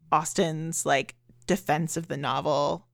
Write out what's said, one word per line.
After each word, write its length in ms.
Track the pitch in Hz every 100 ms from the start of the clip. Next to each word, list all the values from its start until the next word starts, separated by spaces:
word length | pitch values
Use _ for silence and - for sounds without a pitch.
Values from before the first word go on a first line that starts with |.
| _
Austen's, 720 | 160 160 - 175 156 160 165 -
like, 300 | 139 - - _ - -
defense 480 | 180 - 156 160 -
of 120 | 165
the 100 | 139
novel 720 | 139 135 147 143 143 165 _